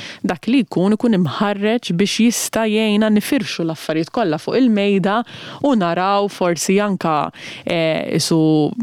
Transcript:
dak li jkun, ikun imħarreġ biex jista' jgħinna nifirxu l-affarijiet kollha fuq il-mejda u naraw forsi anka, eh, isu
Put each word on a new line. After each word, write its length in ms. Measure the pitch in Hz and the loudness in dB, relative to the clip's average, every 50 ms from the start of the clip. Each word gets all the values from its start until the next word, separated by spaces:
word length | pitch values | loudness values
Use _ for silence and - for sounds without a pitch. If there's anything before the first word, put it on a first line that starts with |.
| - - - - | -16 -16 -10 -6
dak 240 | - 196 180 - - | -4 -4 -4 -4 -2
li 160 | 220 247 277 196 | 0 2 2 0
jkun, 320 | - - - 180 196 214 | 0 0 0 2 2 2
ikun 200 | 208 - 240 220 | 2 2 2 2
imħarreġ 760 | 180 185 139 - - 208 202 208 202 202 214 226 247 - - | 2 2 0 0 -2 -2 -2 0 0 0 0 0 0 -2 -2
biex 280 | 175 165 202 190 - - | 0 0 0 0 2 2
jista' 460 | 220 240 - - - - - 220 226 | 2 2 2 0 -4 -4 -2 -2 0
jgħinna 440 | 220 208 214 220 214 208 208 220 220 | 0 2 2 2 2 2 2 2 4
nifirxu 540 | 214 208 - - 285 269 208 - - - 170 | 2 2 2 0 0 -2 -2 -2 -4 -4 -4
l-affarijiet 460 | 160 160 - - - 156 160 165 - | -4 -6 -6 -6 -4 -2 -2 -2 -2
kollha 280 | - 254 220 170 151 151 | -2 -2 0 0 0 -2
fuq 180 | - - - 226 | -2 -2 0 2
il-mejda 600 | 262 240 214 202 202 202 202 196 170 196 202 233 233 - - - - - - - | 4 4 4 2 2 2 2 2 2 2 0 0 -2 -4 -10 -16 -16 -16 -8 -2
u 120 | - 285 269 | 0 0 2
naraw 540 | 220 180 170 170 175 185 196 202 202 202 196 | 2 2 2 0 0 0 2 2 2 0 -2
forsi 500 | - - 190 175 170 165 - - 190 196 | -2 -2 0 0 0 0 0 0 2 2
anka, 500 | 208 208 190 - - 170 156 151 156 165 - - - - - - | 2 0 -2 -2 0 0 0 0 -2 -4 -8 -12 -18 -18 -18 -10
eh, 560 | - - 170 170 160 160 156 - - - - | -6 -4 -2 0 0 0 0 -2 -4 -4 -2
isu 220 | 170 - - 170 160 156 156 156 151 151 143 - - | -4 0 0 2 2 4 4 2 2 2 0 -2 -6